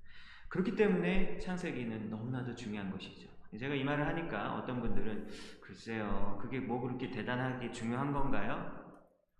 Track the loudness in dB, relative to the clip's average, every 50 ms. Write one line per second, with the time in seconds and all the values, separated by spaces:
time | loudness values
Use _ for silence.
0 | -14 -14 -14 -14 -14 -14 -14 -14 -10 -6 0 0 0 2 4 4 4 4 4 4
1 | 2 4 6 6 6 6 4 2 -2 -4 -4 -4 -4 -4 -4 -4 -4 -4 -4 -4
2 | -4 -4 -6 -4 -4 -4 -4 -4 -4 -6 -6 -8 -8 -6 -6 -6 -4 -4 -6 -6
3 | -8 -12 -14 -16 -18 -18 -16 -16 -16 -12 -10 -8 -4 -2 -2 0 0 0 0 0
4 | 0 0 0 -2 -2 -2 -4 -4 -2 -2 -4 -4 -4 -4 -2 0 4 6 8 8
5 | 8 6 2 0 -6 -8 -10 -12 -12 -14 -16 -16 -16 -16 -16 -12 -8 -6 -4 -2
6 | 0 4 6 6 8 6 6 4 2 -2 -2 -4 -2 -2 -2 -2 -2 -2 -4 -4
7 | -4 -4 -4 -4 -2 -2 0 0 0 -2 -2 -4 -6 -6 -6 -4 -4 -2 -2 0
8 | 0 0 2 2 4 4 6 4 4 4 2 -2 -4 -6 -8 -10 -14 -16 -20 -20
9 | -20 _ _ _ _ _ _ _